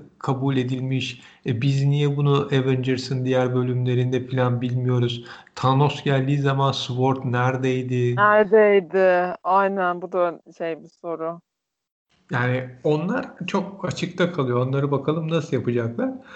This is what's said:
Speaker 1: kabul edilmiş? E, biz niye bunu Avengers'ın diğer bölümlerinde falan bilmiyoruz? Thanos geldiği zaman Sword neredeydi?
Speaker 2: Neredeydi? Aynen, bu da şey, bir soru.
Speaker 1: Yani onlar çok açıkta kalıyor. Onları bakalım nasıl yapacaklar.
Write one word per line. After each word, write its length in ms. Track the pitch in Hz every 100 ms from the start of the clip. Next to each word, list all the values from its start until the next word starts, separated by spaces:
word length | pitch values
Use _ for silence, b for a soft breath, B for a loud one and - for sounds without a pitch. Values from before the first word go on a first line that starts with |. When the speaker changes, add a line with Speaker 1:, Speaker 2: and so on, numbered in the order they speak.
| - _
Speaker 1:
kabul 380 | - 123 139 131
edilmiş? 640 | 123 127 131 131 - - B B 143
E, 160 | 113
biz 220 | 139 135
niye 340 | 139 147 147 143
bunu 300 | 143 139 143
Avengers'ın 760 | 135 131 127 127 127 - 131 127
diğer 300 | 127 127 127
bölümlerinde 720 | 123 123 123 123 123 127 127
falan 340 | 131 123 120
bilmiyoruz? 640 | 123 123 127 123 120 120 B B B -
Thanos 480 | 131 135 147 -
geldiği 360 | 143 135 131 143
zaman 320 | 139 135 135
Sword 460 | 131 - 123 131 131 131
neredeydi? 920 | 123 127 131 131 127 127 123 123 120
Speaker 2:
Neredeydi? 1200 | 208 214 202 220 208 202 165 190 185 180 180 -
Aynen, 580 | 175 196 196 196 180 175
bu 100 | 180
da 300 | 185 175 151 - -
şey, 260 | 165 151
bir 60 | 165 _
soru. 400 | 175 160 160 170 _ _ _ _ _ _ _ _ _
Speaker 1:
Yani 380 | 123 123 127 127 -
onlar 440 | 156 151 180 254 - - 175
çok 380 | 202 196 - -
açıkta 460 | - 170 - 180
kalıyor. 360 | 151 127 123 131
Onları 240 | 139 143
bakalım 400 | 139 151 160 160
nasıl 260 | 165 - 131
yapacaklar. 520 | 107 120 117 - 262 - B